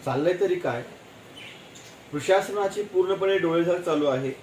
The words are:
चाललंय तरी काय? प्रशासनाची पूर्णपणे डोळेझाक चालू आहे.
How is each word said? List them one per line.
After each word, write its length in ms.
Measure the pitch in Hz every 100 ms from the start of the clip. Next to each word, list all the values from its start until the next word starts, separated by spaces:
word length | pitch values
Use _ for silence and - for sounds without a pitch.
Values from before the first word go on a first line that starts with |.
| -
चाललंय 280 | 131 156 180
तरी 160 | 196 175
काय? 280 | - 120 123 - - - - - - - - - - - -
प्रशासनाची 680 | 147 143 190 190 202 196 202
पूर्णपणे 560 | 202 185 185 190 196 196
डोळेझाक 440 | 170 165 170 180
चालू 240 | 175 151 147
आहे. 260 | 127 135 131